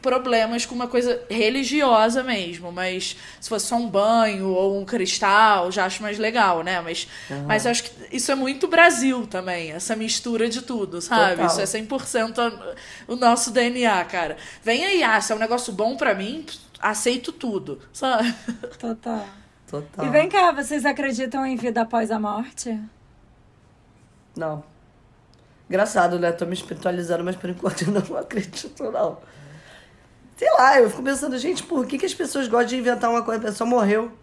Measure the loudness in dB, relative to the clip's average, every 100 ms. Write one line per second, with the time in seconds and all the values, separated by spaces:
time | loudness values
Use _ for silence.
0 | 2 0 2 2 2 -2 -4 -6 0 0
1 | 0 -2 -4 0 0 0 0 2 4 6
2 | 4 2 -2 -4 -4 -8 -10 -6 -4 -4
3 | -6 -10 -16 -16 -6 -4 -2 -2 0 2
4 | 4 4 4 2 -2 2 2 0 -4 -2
5 | -2 2 4 8 8 6 2 0 -2 -2
6 | -6 -2 -2 2 4 2 0 -4 -4 -8
7 | -8 -14 -12 -10 0 2 2 0 -4 -16
8 | -10 -4 -2 0 0 -2 2 8 8 6
9 | 2 0 -2 -6 -4 -6 -6 -8 -6 -4
10 | -2 -4 -2 0 0 -2 -6 -6 -4 -6
11 | 0 4 4 4 0 0 -2 -4 -4 -6
12 | -2 -2 -2 0 -2 -2 -14 -14 -16 -20
13 | -10 2 4 4 2 2 2 2 2 2
14 | 0 -4 -4 -6 -12 -8 0 0 2 2
15 | 4 2 2 -2 0 -2 -2 -2 -2 0
16 | 0 0 -4 -8 -12 -18 -20 -6 -4 0
17 | 0 -2 -4 -8 -4 -4 -6 -12 -14 -4
18 | 0 2 0 -2 -10 -12 -12 -10 -8 -8
19 | -6 -8 -8 -16 -20 _ -12 -10 -10 -6
20 | 2 2 4 4 4 2 -4 -2 -2 0
21 | -4 -4 -4 -4 -4 -2 -2 -2 0 0
22 | 0 -2 -2 -4 -8 -10 -8 -8 -10 _
23 | _ _ _ _ _ _ _ _ _ _
24 | _ _ _ -8 -6 -6 -12 _ _ _
25 | _ _ _ _ _ _ _ 0 2 4
26 | 2 4 0 0 -4 -6 -8 -4 -2 -2
27 | -2 -2 -2 -6 -8 -4 -4 -2 0 0
28 | -2 -6 -6 -6 -6 -10 -14 -10 -6 -2
29 | -2 -4 -18 -20 -20 -20 -20 -20 -20 _
30 | _ _ -20 -2 2 6 8 8 6 2
31 | -4 -2 -2 -4 -2 -4 -2 -2 -2 -2
32 | -4 -4 -4 -4 0 2 2 0 0 0
33 | 0 0 -2 -4 -4 -4 0 2 4 2
34 | 0 -10